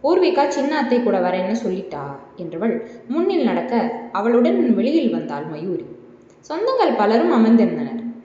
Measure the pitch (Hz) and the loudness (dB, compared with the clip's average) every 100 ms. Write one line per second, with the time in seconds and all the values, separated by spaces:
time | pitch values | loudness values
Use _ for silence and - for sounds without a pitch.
0 | 285 359 339 - 285 - 277 311 247 247 | 2 4 4 2 0 0 -2 -2 0 0
1 | 233 196 180 185 185 233 226 185 190 143 | 2 0 0 -2 -2 -2 -4 -6 -8 -10
2 | 139 139 - - 165 170 226 226 - - | -10 -14 -18 -14 -10 -4 -2 -4 -8 -16
3 | - 294 370 359 233 175 - 233 - - | -6 -2 0 2 0 0 -2 -2 -2 -6
4 | - 196 220 240 240 - 233 196 233 320 | -8 -4 2 4 4 4 2 2 2 2
5 | 233 165 151 143 160 151 185 170 - - | 0 -2 -6 -8 -8 -8 -6 -6 -8 -18
6 | - - - - - 320 466 523 349 - | -20 -20 -20 -20 -10 -2 0 2 2 2
7 | 202 226 349 254 220 226 233 - - - | 2 4 4 4 6 6 4 0 -6 -6
8 | - - | -10 -12